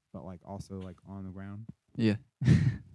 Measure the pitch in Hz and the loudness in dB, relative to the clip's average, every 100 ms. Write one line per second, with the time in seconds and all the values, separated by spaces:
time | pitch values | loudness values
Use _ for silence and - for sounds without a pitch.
0 | _ 95 80 87 - 98 - 95 92 90 | _ -14 -12 -14 -12 -12 -10 -10 -10 -14
1 | - 98 95 95 98 104 113 - _ - | -14 -12 -12 -12 -12 -12 -14 -18 _ 0
2 | 113 101 - - 123 - - - - | 2 2 -4 0 6 6 6 0 -12